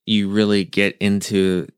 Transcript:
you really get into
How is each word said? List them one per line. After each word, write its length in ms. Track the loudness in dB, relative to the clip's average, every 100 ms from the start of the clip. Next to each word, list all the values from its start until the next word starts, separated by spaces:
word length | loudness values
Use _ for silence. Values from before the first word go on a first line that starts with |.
| -2
you 220 | 0 0
really 360 | 0 2 0
get 320 | 0 -2 -2 0
into 680 | 0 0 0 0 2 0 -4